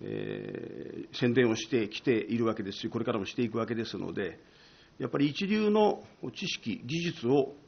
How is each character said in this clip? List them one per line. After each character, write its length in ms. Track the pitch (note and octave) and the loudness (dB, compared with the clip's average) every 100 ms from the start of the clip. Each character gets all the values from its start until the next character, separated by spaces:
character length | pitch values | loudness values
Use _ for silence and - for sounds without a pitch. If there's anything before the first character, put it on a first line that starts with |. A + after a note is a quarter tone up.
え 1080 | - G#1 G#1 G1+ G2+ - - - - - - | -6 -4 -4 -6 -6 -8 -8 -10 -10 -12 -12
ー、 60 | - | 0
宣 180 | B2 | 4
伝 160 | B2 A#2+ | 6 6
を 60 | A2+ | 4
し 100 | - | 0
て 220 | B2 G2+ | 0 0
き 120 | - | 0
て 120 | C#3+ | 2
い 240 | A2 G2 A#2 | 2 2 0
る 60 | |
わ 100 | A2+ | 2
け 80 | A2 | 0
で 80 | G2 | -4
す 80 | F#2+ | -6
し、 100 | A2+ | -4
こ 120 | A2+ | -2
れ 40 | |
か 60 | A#2 | 0
ら 80 | A2 | -2
も 80 | F#2+ | -2
し 80 | |
て 80 | - | -2
い 80 | A#2 | -2
く 80 | A2+ | 0
わ 80 | A2+ | -2
け 80 | |
で 100 | A2+ | -2
す 140 | A2 F#2+ | -4 -6
の 140 | G2 | -6
で、 260 | F#2 F#2 - - - - - - - | -4 -6 -8 -18 -20 -20 -20 -20 -8
や 80 | C3 | -2
っ 20 | |
ぱ 80 | D3 | 2
り 100 | D3 | 2
一 200 | C#3 G3 | 0 0
流 220 | G#3+ G#3 | 2 4
の 340 | G#3+ G#3 - - - C3 - | 6 6 2 -6 -12 -10 -6
知 100 | F#3+ | -6
識、 340 | - A2+ F#2+ | -4 -4 -6
技 160 | A#2+ E3 | -4 -4
術 260 | E3+ - A#2 | -4 -2 2
を 300 | C#3 C3 - | 4 2 -4